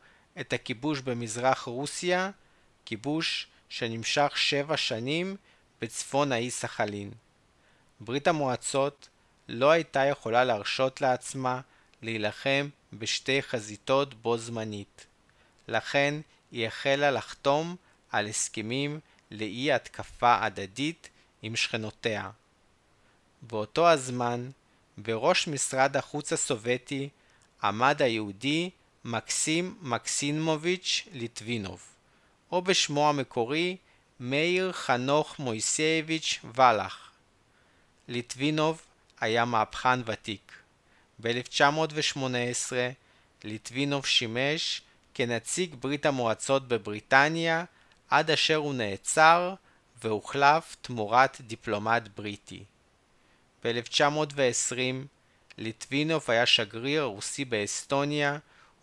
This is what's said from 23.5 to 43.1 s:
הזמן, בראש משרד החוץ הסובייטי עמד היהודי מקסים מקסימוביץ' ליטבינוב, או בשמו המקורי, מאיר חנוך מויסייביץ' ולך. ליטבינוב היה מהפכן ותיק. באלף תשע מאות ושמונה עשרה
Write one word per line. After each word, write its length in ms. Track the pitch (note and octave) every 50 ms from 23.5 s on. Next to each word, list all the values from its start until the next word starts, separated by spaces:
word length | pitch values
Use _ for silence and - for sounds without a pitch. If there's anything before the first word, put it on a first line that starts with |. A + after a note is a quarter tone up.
| A#2 G#2+ G#2+ - _ D#3 E3+ E3+
הזמן, 640 | D#3+ C#3+ B2+ B2+ B2 B2 A#2+ A#2+ A#2+ A#2+ B2 C3 C3+ _ _ _ _ _ _ _ _ -
בראש 500 | G2+ A2+ A2+ A2 B2 D#3+ F#3 - - F3
משרד 480 | D3 C3 - - - C3 C3 C#3 C#3
החוץ 360 | C3+ - - - D3 - -
הסובייטי 760 | E3 - - - C#3 G#2+ G#2+ A#2+ B2 B2+ - - C#3+ C3+ C#3 C#3+ - _ _ _ _ _ _ _ _ _
עמד 400 | - G#2 G2+ A2 B2 C#3 D3+ D3+
היהודי 680 | D3 B2 A2+ A2 G#2+ G2+ G2 G2+ B2 C#3 D3+ D#3+ F3 F#3 - _ _ _ _ _ -
מקסים 760 | A#2+ A#2 A2 - - - - - D#3 D#3+ E3+ F3+ F#3 - -
מקסימוביץ' 1300 | E3+ C3 A#2+ A2 - - - - C#3+ C#3+ D3 D#3 D#3+ D#3+ D#3 D3 D#3 F3 F#3 F#3 - - - - - A3+
ליטבינוב, 680 | F#3 B2+ A#2 A2+ - - G#2 A2+ A#2+ A2+ G2 F2+ F2+ - - - _ _ _ _ _ _ _ _ _ _ _ _
או 100 | E3+ F#3
בשמו 460 | F3+ F#3+ F3+ - - - C#3+ C#3+ D3 D3+
המקורי, 680 | D3 C#3 B2+ - - B2+ A2+ A#2+ D3 D#3+ F3 F3+ F#3 F#3 _ _ _ _ _ _ _ -
מאיר 520 | B2 B2 C3+ D3 D#3+ F3 F3+ F#3 F#3 F#3
חנוך 640 | F3 - - - B2+ A#2+ B2+ C3+ C#3+ D3+ D3+ - - -
מויסייביץ' 1000 | C#3+ B2 A2 A2 - - - - D#3 D#3 D#3+ D#3+ D3+ D#3+ D#3+ D#3+ - - - - - B2+ A2
ולך. 560 | B2+ C3 B2 A2+ G2+ F#2 F#2 - - - - _ _ _ _ _ _ _ _ _ _ _ _ _ _ _ _ _ _ _ -
ליטבינוב 760 | B2 A#2+ A#2 - - B2 C#3 D3+ D#3 D#3 D3+ D#3+ D#3+ D#3 - _ _ _ _ _ _ -
היה 240 | A#2+ A2+ A2+ A#2 A#2
מהפכן 560 | A#2+ A#2+ A2 G#2+ - - - - B2+ B2+ B2+ A#2
ותיק. 560 | A2 F#2+ - - - G2+ - _ - - - _ _ _ _ _ _ _ _ _ _ _ -
באלף 260 | A2+ A#2 A#2+ B2 A#2+ -
תשע 220 | - - D3 C#3+
מאות 200 | D3+ D#3 D#3+ D#3 D3+
ושמונה 480 | D#3 C#3+ - - D3 C3+ B2+ B2+ B2
עשרה 480 | A#2+ B2 A#2+ - - - C3 B2 B2 B2 C3+ - _ _